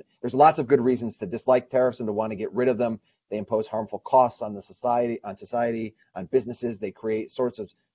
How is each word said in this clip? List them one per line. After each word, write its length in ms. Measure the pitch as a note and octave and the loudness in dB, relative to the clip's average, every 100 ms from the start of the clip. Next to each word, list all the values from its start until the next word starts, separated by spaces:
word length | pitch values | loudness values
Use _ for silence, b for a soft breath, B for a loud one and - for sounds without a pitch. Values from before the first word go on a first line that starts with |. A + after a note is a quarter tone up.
| - _ | -16 _
there's 140 | A#2+ C3 | -6 6
lots 240 | D3+ D#3 | 6 6
of 80 | A#2+ | 2
good 120 | C3+ | 4
reasons 380 | A#2+ B2 A#2 - | 4 0 -2 -8
to 80 | G2 | -8
dislike 440 | A2+ - B2+ B2 | -6 2 2 4
tariffs 300 | C3 B2+ A2+ | 2 2 0
and 80 | A2+ | -4
to 60 | |
want 180 | G#2 A2 | -2 -4
to 60 | G#2 | -4
get 160 | G#2+ | -6
rid 160 | G#2 B2+ | 0 0
of 80 | A2+ | 2
them. 220 | A#2+ A2 - _ _ | 0 -4 -10 _ _
They 60 | G#2+ | -8
impose 300 | G2+ A2 G#2+ | -4 -4 -2
harmful 300 | A2 A2 G2+ | -6 -6 -10
costs 440 | - C3 B2 - | 2 4 4 0
on 100 | G#2+ | -10
the 80 | G2+ | -10
society, 580 | - - B2 A#2+ A#2+ A#2 | -14 -6 -2 0 0 -4
on 120 | G#2 F#2+ | -10 -14
society, 600 | - A#2+ A#2+ A2+ A2 - _ F2+ | -6 -2 -2 -2 -6 -10 _ -12
on 100 | F#2 | -2
businesses. 520 | C3 A2+ A#2+ A#2+ G#2 | -2 -2 -6 -6 -6
They 140 | G2+ | -8
create 400 | - A2 A2 G#2+ | -6 -4 -4 -4
sorts 260 | - B2 A#2+ | -4 -4 -4
of 160 | G2+ _ _ | -14 _ _